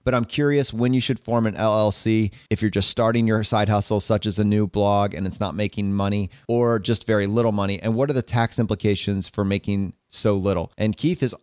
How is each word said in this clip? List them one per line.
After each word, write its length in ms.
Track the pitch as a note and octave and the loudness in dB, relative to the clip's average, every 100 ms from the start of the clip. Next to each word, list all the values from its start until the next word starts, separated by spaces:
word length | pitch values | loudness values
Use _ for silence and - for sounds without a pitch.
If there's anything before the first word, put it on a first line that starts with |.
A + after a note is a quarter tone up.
but 100 | - B2+ | -2 0
I'm 100 | A#2 | -2
curious 480 | - D3 C#3+ C3+ | 0 2 2 0
when 200 | A2+ B2 | 0 2
you 80 | C3 | 2
should 180 | B2 B2 | 0 -4
form 260 | - A#2 A2 | -2 0 0
an 100 | F#2+ | 0
L 220 | A2 G#2+ | 0 2
L 140 | G#2+ | 2
C 400 | - A2+ A2 G#2 - - | 0 0 2 0 -4 -6
if 120 | G#2+ | -2
you're 100 | G#2+ | 0
just 180 | G2 - | 0 -2
starting 380 | - A2+ A#2 A2+ | 0 2 2 2
your 160 | A2 | 2
side 260 | G#2 A2 G#2 | 0 0 2
hustle, 300 | G#2 - G#2 | 2 2 -2
such 260 | - G#2+ G#2+ | 0 0 0
as 140 | F#2+ | 0
a 40 | |
new 240 | G#2 G#2 G2+ | 2 2 2
blog, 460 | G#2 G2+ G2+ G2+ | 2 2 2 0
and 120 | E2+ F#2+ | -2 -6
it's 140 | - | -4
not 160 | G2+ D#2 | -6 -2
making 380 | G#2 - G2+ | -4 -2 -2
money 360 | G2 G2 G#2 F#2+ - - | 0 0 -2 -4 -8 -2
or 320 | A#2+ A#2+ A#2 | 0 2 0
just 260 | F#2+ A2+ - | 0 -2 0
very 220 | G#2+ G2 | 0 2
little 240 | A2 A#2 | 2 0
money. 280 | G#2 G2 G2 | 0 -2 -2
And 140 | A2 A2+ | -2 0
what 140 | C#3+ | 0
are 40 | |
the 80 | C3 | -2
tax 380 | - A#2+ A2+ - | -2 -2 -2 0
implications 680 | A2+ G#2+ G#2+ G2 - G2 F#2 | -2 0 0 0 -2 -4 -4
for 180 | - G2 | -4 -2
making 480 | G2 - G2+ G2 - _ | -2 -2 -4 -4 -8 _
so 240 | - A2 G2+ | -4 0 0
little?" 360 | G2 F2 E2 - | 0 -2 -4 -2
And 200 | A2 G#2 | -2 0
Keith 240 | D#3 F3+ | -2 0
has 140 | B2+ - | -4 -4